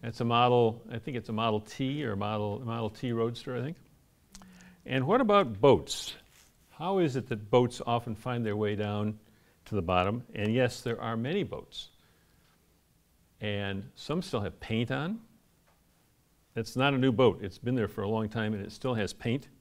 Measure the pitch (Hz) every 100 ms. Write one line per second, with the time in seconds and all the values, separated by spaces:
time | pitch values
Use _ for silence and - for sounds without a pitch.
0 | 117 113 117 117 123 123 117 113 - 117
1 | 131 123 - 110 113 107 107 - 135 143
2 | 135 101 104 107 104 101 127 117 110 104
3 | 127 117 113 120 - 123 127 175 - _
4 | _ _ _ - - - - - - 131
5 | 131 233 240 202 143 101 139 107 - -
6 | - - _ _ - _ _ - 165 196
7 | 165 131 - 110 104 127 123 - - 117
8 | 120 107 - 120 113 104 104 104 104 104
9 | 107 107 - _ _ _ - 104 85 90
10 | 92 117 - - 104 117 123 - - 113
11 | 113 113 120 190 160 - - - - _
12 | _ _ _ _ _ _ _ _ _ _
13 | _ _ _ _ 107 101 101 98 113 -
14 | - 160 175 120 101 - - 113 117 131
15 | 156 226 - _ _ _ _ _ _ _
16 | _ _ _ _ _ - 113 127 139 139
17 | 131 110 127 87 98 - 117 127 101 -
18 | 101 110 110 113 107 107 101 - 131 117
19 | 98 - 127 135 - _